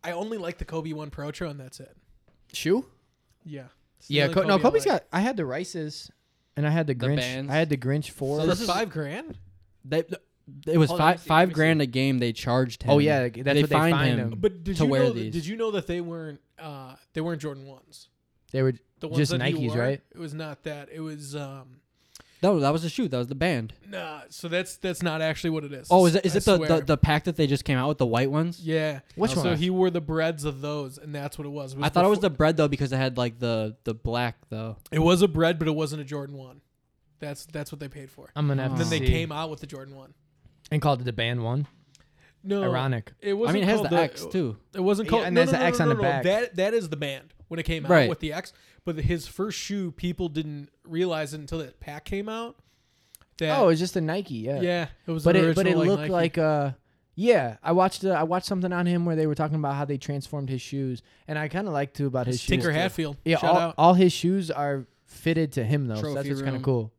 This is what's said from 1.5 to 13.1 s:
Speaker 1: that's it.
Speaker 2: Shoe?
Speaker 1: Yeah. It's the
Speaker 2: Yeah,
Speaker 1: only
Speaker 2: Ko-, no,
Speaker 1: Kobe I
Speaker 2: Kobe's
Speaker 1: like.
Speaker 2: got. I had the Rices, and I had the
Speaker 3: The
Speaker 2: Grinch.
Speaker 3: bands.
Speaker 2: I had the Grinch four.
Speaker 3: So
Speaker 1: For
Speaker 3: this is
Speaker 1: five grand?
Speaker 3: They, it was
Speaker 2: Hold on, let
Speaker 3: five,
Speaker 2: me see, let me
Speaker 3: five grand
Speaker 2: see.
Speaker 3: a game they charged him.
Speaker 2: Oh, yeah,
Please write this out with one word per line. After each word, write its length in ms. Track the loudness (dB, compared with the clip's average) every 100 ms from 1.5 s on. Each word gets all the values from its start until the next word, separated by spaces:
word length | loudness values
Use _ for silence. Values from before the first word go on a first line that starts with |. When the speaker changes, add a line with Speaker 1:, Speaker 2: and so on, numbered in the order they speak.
| -10
Speaker 1:
that's 220 | -16 -18
it. 160 | -20 _ _ _ _ _ _
Speaker 2:
Shoe? 320 | -6 2 2 0 _ _ _ _ _ -18
Speaker 1:
Yeah. 200 | -16 -18 _ _ _
It's 100 | -4
the 60 | 2
Speaker 2:
Yeah, 60 |
Speaker 1:
only 100 | 2
Speaker 2:
Ko-, 60 | 2
no, 40 | 4
Speaker 1:
Kobe 100 | 4
I 40 |
Speaker 2:
Kobe's 240 | 4 4 2
Speaker 1:
like. 140 | 0
Speaker 2:
got. 20 | 0
I 100 | -2
had 180 | 0 -2
the 80 | -4
Rices, 640 | -4 -6 -8 -8 -10 -18 _ _ _ _
and 120 | -4 0
I 40 |
had 160 | 0 0
the 60 |
Speaker 3:
The 140 | 0 0
Speaker 2:
Grinch. 100 | 0
Speaker 3:
bands. 340 | -2 -4 -2
Speaker 2:
I 40 |
had 160 | 0 2
the 80 | 0
Grinch 320 | 0 -2 -4
four. 260 | -6 -4 0
Speaker 3:
So 40 |
Speaker 1:
For 40 | 0
Speaker 3:
this 120 | 0
is 60 | 0
Speaker 1:
five 220 | -2 -2
grand? 480 | -4 -8 -8 -12 -16 -20 -20 _ _ -4
Speaker 3:
They, 140 | -4 -2 -8 _ _ -20 -14 0
it 100 | 4
was 140 | 4
Speaker 2:
Hold 100 | 4
on, 60 | 2
let 140 | 2
Speaker 3:
five, 0 |
Speaker 2:
me 20 |
see, 0 |
let 20 |
me 40 | 2
Speaker 3:
five 240 | 4 4
grand 260 | 4 2 2
Speaker 2:
see. 40 |
Speaker 3:
a 20 | 2
game 320 | 0 0 2
they 140 | 0
charged 480 | -2 -2 0 0 -2
him. 80 | 4
Speaker 2:
Oh, 80 | 4
yeah, 220 | 6